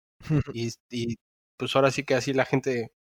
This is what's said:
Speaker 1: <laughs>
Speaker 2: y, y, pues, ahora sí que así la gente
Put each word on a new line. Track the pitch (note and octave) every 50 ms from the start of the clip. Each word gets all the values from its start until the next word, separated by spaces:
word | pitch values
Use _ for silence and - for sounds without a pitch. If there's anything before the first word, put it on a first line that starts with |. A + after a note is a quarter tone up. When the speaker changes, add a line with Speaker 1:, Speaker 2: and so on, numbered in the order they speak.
| _ _ _ _
Speaker 1:
<laughs> | - - D#3 D3 - - -
Speaker 2:
y, | A#2 A#2 A#2 - - _ _
y, | - B2 A#2 A#2 A2+ - _ _ _ _ _ _ _ -
pues, | C3 A#2+ -
ahora | C3+ C3+ C#3
sí | B2 - C#3
que | - C3+
así | B2+ A#2 C#3 C3+
la | C3 B2+
gente | - - C3+ B2+ C#3 C3 A#2+ A2+ A2 - _ _ _ _